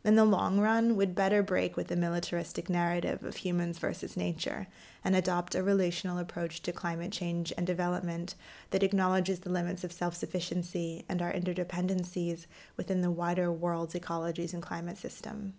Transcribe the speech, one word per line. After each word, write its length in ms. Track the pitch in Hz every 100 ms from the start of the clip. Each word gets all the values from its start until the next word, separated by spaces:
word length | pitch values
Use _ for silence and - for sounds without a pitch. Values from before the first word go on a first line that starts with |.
In 120 | 208 220
the 80 |
long 340 | 214 190 196 196
run, 380 | 214 226 233 208
we'd 180 | 190
better 300 | 180 190 208
break 320 | 190 185 180 175
with 100 | 175
the 80 |
militaristic 760 | 175 170 170 - 175 170 - 175
narrative 540 | 175 170 175 170 151
of 140 | - -
humans 420 | 180 175 175 170
versus 380 | - 170 165 180
nature 500 | 175 160 - - 185 - - -
and 100 | 190
adopt 400 | 185 180 175 180
a 80 | 185
relational 560 | 190 196 175 175 185 180
approach 420 | 175 180 170 -
to 100 | -
climate 400 | 170 175 165 170
change 400 | - 175 170 165 -
and 80 |
development 680 | 175 175 175 180 175 170 170 - - - -
that 120 | 190
acknowledges 560 | 190 196 185 185 180 180
the 120 | 175
limits 340 | 180 175 180
of 80 | 175
self-sufficiency 1120 | - 175 165 185 175 170 180 175 175 165 165 -
and 140 | 180
our 100 | 175
interdependencies 1120 | 180 175 180 175 180 180 185 175 180 170 165 - - - -
within 260 | 180 185
the 100 | 180
wider 400 | 170 175 175 175
world's 420 | 165 175 170 165
ecologies 580 | 170 - 170 165 170 170
and 80 | 175
climate 380 | - 170 170 202
system. 560 | - - - 208 196